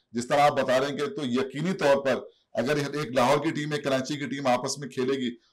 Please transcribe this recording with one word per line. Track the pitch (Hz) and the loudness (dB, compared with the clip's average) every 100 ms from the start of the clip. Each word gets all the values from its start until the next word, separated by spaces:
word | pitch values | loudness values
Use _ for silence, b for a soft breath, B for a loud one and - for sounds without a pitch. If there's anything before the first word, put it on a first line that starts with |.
| b | b
जिस | 113 120 | -8 0
तरह | 143 | 4
आप | 147 | 4
बता | 131 131 127 | 4 2 2
रहे | 139 | 2
हैं | 139 | -2
कि | 143 | -4
तो | - | -4
यकीनी | 131 123 131 139 175 | -2 -2 -2 -2 -4
तौर | - 151 - | 2 4 4
पर | 131 117 - b b 113 | 2 -2 -4 b b -4
अगर | 123 147 | 0 0
एक | 143 147 117 127 | -2 -4 -2 2
लाहौर | 123 147 | 4 4
की | 156 | 0
टीम, | 139 147 | -4 -4
एक | 147 | -4
कराची | 143 131 120 147 | 0 -2 -2 -6
की | 135 | -6
टीम | 139 135 | -2 0
आपस | 120 151 147 | 0 -2 -6
में | 135 | -8
खेलेगी, | 131 123 139 120 - _ | -4 -2 0 -4 -6 _